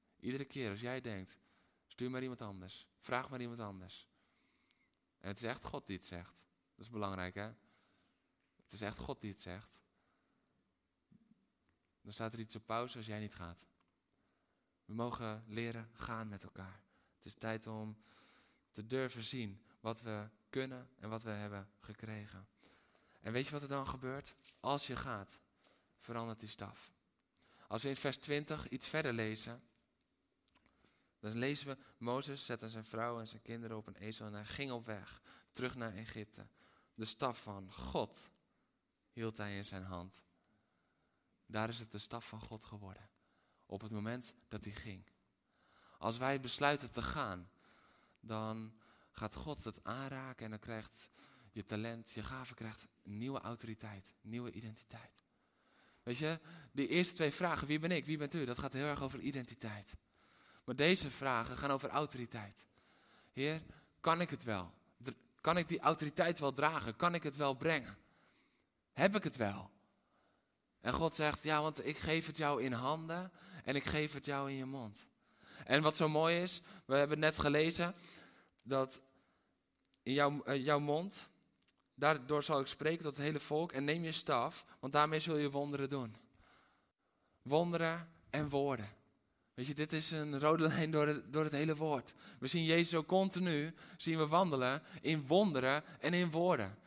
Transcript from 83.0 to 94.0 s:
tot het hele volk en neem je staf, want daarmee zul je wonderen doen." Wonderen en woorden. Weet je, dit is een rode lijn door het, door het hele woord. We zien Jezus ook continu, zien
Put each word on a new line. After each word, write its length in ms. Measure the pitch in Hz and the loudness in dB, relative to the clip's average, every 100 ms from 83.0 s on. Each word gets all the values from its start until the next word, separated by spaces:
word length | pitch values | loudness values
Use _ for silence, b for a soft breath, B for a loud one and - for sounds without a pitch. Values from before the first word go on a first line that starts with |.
tot 120 | 160 135 | -2 0
het 100 | 143 | 0
hele 140 | 151 | 0
volk 320 | - 151 170 | 2 2 0
en 120 | 135 | 0
neem 200 | 143 165 | 2 2
je 80 | 165 | 0
staf, 540 | 156 - 131 135 - B B | -2 2 2 2 -2 B B
want 140 | 131 | 2
daarmee 260 | 147 151 156 | 6 6 4
zul 180 | 165 151 | 2 2
je 120 | 147 | 2
wonderen 400 | 139 143 143 135 | 0 0 0 0
doen." 260 | 139 117 104 - b b b b b b _ _ _ _ _ | -2 -4 -10 -20 b b b b b b _ _ _ _ _
Wonderen 680 | 127 151 175 165 165 170 165 - - | 2 4 4 2 0 -2 -8 -18 -4
en 200 | 147 147 | -2 2
woorden. 400 | 139 139 123 104 - _ _ _ _ _ | 4 4 2 -4 -12 _ _ _ _ _
Weet 140 | - 127 | -6 -4
je, 60 | |
dit 200 | 143 156 | -2 -2
is 180 | 156 151 | 0 0
een 280 | 160 151 139 | 0 0 4
rode 280 | 151 165 160 | 6 6 6
lijn 240 | - 160 | 4 4
door 160 | 156 147 | 6 4
het, 260 | 151 104 | 2 0
door 100 | 151 | 0
het 100 | 156 | 2
hele 220 | 143 156 151 | 2 2 2
woord. 380 | 156 139 - B B B | 2 0 -2 B B B
We 80 | 131 | 2
zien 160 | 175 | 4
Jezus 300 | 160 165 170 | 6 8 6
ook 140 | 170 151 | 2 6
continu, 680 | 185 190 180 180 147 156 160 B | 6 6 4 4 4 0 -4 B
zien 200 | B | B